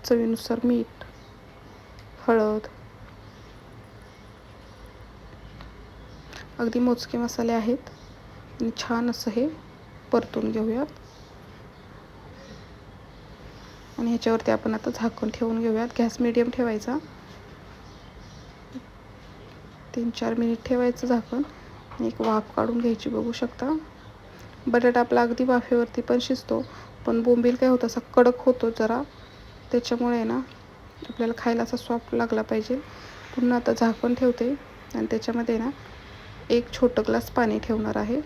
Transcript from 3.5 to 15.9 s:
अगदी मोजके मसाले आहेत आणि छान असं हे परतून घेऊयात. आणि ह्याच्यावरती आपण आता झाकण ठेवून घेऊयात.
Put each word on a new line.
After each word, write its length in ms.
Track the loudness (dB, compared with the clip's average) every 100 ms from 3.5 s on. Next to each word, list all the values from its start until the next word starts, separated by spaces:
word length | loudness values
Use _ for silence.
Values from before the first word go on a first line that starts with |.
| -20 -20 -20 -20 -20 -20 -20 -20 -20 -20 -20 -20 -20 -20 -18 -20 -18 -18 -18 -18 -16 -16 -18 -20 -18 -18 -18 -16 -16 -14 -2
अगदी 200 | 0 4
मोजके 400 | 4 2 0 -2
मसाले 340 | -2 0 2
आहेत 380 | 2 2 0 -2 -18 -18 -18 -18 -18 -18 -4
आणि 100 | -4 -2
छान 320 | -2 0 0
असं 200 | 0 -2
हे 160 | 0 0 -2 -16 -20 -20 -20 0
परतून 380 | 0 2 -2 0
घेऊयात. 360 | 0 0 0 -2 -8 -20 -20 -20 -20 -20 -18 -20 -20 -20 -20 -20 -20 -20 -18 -18 -18 -18 -18 -20 -20 -20 -20 -20 -18 -18 -18 -18 -18 -12 -2
आणि 100 | 0
ह्याच्यावरती 420 | 2 4 2 2
आपण 240 | 0 0
आता 160 | -2 -4
झाकण 400 | -2 -2 0 -4
ठेवून 260 | -2 -2 0
घेऊयात. 280 | 2 0 0